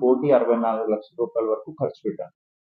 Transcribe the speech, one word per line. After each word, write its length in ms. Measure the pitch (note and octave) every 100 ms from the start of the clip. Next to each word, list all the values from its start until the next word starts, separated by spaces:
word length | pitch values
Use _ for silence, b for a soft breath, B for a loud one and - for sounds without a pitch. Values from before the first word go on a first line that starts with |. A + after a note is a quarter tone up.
కోటి 300 | B2+ C3 C#3+
అరవై 240 | B2+ A#2 A#2
నాలుగు 360 | A2+ A2 G#2+
లక్షల 240 | G#2+ - -
రూపాయల 300 | A#2 A#2 A2
వరకు 220 | A2 -
ఖర్చు 300 | D#3+ - - G#2+
పెట్టాం. 220 | F2 - _ _ _